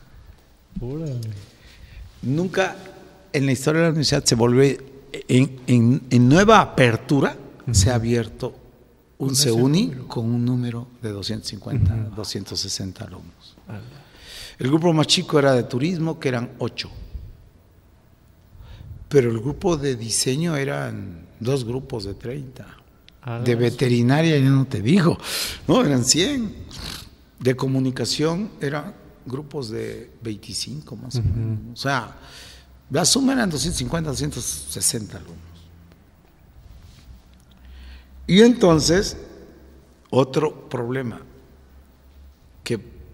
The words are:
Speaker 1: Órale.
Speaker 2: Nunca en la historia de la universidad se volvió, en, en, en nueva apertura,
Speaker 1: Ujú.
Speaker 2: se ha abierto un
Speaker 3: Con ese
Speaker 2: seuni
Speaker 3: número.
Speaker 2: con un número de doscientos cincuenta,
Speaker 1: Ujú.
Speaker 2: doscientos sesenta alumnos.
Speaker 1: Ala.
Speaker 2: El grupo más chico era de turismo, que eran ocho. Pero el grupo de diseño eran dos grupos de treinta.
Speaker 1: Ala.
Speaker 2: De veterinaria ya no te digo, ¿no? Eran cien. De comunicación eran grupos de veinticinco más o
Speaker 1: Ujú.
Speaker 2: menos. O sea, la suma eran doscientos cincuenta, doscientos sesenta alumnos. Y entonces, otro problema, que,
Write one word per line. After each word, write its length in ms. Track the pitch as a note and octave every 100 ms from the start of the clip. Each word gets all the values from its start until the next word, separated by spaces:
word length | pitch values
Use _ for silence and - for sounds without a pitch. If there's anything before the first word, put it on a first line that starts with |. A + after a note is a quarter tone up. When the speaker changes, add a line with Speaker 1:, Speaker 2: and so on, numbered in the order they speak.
| - - - - _ _ _ -
Speaker 1:
Órale. 400 | B2 D3 D#3+ B2 A2 G2+ - - - - - - - -
Speaker 2:
Nunca 540 | A#2+ D3 F3+ F#3+ F#3 - - - - - -
en 140 | - C3+
la 60 |
historia 280 | B2 D#3 D#3+
de 60 | E3+
la 40 |
universidad 340 | D#3 C3+ C#3+
se 100 | -
volvió, 280 | B2 A#2+ B2 C#3 - - - - - -
en, 320 | B2 C3+ - -
en, 360 | B2 A#2 C#3 -
en 180 | A#2+ B2
nueva 320 | D#3+ G#3 G#3+
apertura, 760 | C#3+ - A#2+ A2 - C#3+ E3+ - - -
Speaker 1:
Ujú. 120 | -
Speaker 2:
se 160 | A2 -
ha 40 |
abierto 600 | A#2+ A2+ A#2+ A2 - B2 - - _ _ _ _ _
un 100 | C3
Speaker 3:
Con 60 |
ese 100 | C3
Speaker 2:
seuni 380 | C#3+ A2+ C3 D#3+ B3+
Speaker 3:
número. 220 | B2+ -
Speaker 2:
con 160 | B2 A2+
un 180 | A#2+
número 440 | A#2+ B2 A#2+ A#2 B2+ -
de 100 | A2
doscientos 380 | G2+ F#2+ G#2+ -
cincuenta, 460 | G2+ G2 A2 G2+
Speaker 1:
Ujú. 200 | A2+ G#2+ G#2+
Speaker 2:
doscientos 440 | G2 G#2+ F#2+ F2+
sesenta 440 | G2 - G2 F2+
alumnos. 520 | G2 F2+ E2 - - - -
Speaker 1:
Ala. 120 | G2+ A#2+ C#3 - - - - - -
Speaker 2:
El 100 | B2+
grupo 240 | D#3 E3+
más 140 | D#3 C#3+
chico 320 | - E3 D3+
era 140 | C#3
de 80 | B2+
turismo, 560 | A2 B2 D#3 F3+ D#3+ D#3+
que 80 | C#3+
eran 220 | B2 B2 -
ocho. 320 | A#2+ - - - - - - - - _ _ _ _ _ _ _ _ _ _ - - - - - -
Pero 220 | C#3+ A#2+
el 80 | A2+
grupo 360 | B2 D3 F#3+ D#3+
de 200 | C#3+ A#2+
diseño 600 | A2+ G#2 C#3 C3+ E3+ D3
eran 680 | C#3 C#3+ C3 G#2+ F#2+ E2+ - -
dos 240 | A2+ C#3
grupos 400 | A2+ B2+ C#3 A#2+
de 100 | G2
treinta. 520 | F#2+ A#2 C#3+ C3 - - - _ _ - -
Speaker 1:
Ala. 200 | B2 A#2
Speaker 2:
De 100 | A#2+ A#2
veterinaria 840 | A#2+ A#2+ B2+ A#2+ A#2+ C#3+ E3 D3+
ya 120 | C3+
no 160 | C3+ B2+
te 160 | G2
digo, 360 | G#2 F#3+ E3 - - - - - -
¿no? 180 | F3
Eran 200 | B3 C3
cien. 500 | A2+ D3 G#3+ C#4 A3 - - - - - - - _ _
De 140 | B2 C3
comunicación 960 | C3+ C3 C3 C3 A#2+ - D#3 E3+ G#3+ -
eran 340 | C#3+ D3 F3+ - - - -
grupos 420 | C3 D3+ D3+ A2+
de 420 | A2+ A2 A2 A#2 -
veinticinco 760 | A2+ G#2+ - G2 - C#3+ - A2+
más 200 | B2 B2
o 20 |
Speaker 1:
Ujú. 100 | G2+
Speaker 2:
menos. 320 | A2+ A2 G#2+ A2+
O 40 | A#2
sea, 400 | C#3 C3+ G2+ - - - - - - - _
la 140 | C#3
suma 280 | - C#3+ C4
eran 180 | C4+ A3
doscientos 280 | D3 D3+ E3
cincuenta, 320 | B2 E3 D#3
doscientos 340 | A#2+ C#3+ B2
sesenta 720 | A2+ - - G#2+ - A#2+ G2+ F#2+
alumnos. 200 | E2 E2+ - - - - - - _ _ _ _ - - - - - - - - _ - - - - - - - - - -
Y 160 | F3+
entonces, 720 | A#3 A#3+ F3+ D#3+ B2+ F3 G#3 - - - - - - - _ _ _
otro 580 | A#2+ C3 D3+ D3 - -
problema, 520 | B2 A#2+ C3 B2 F#2+ - - - - - - - _ - - - _ _ -
que, 160 | - A2+ - - -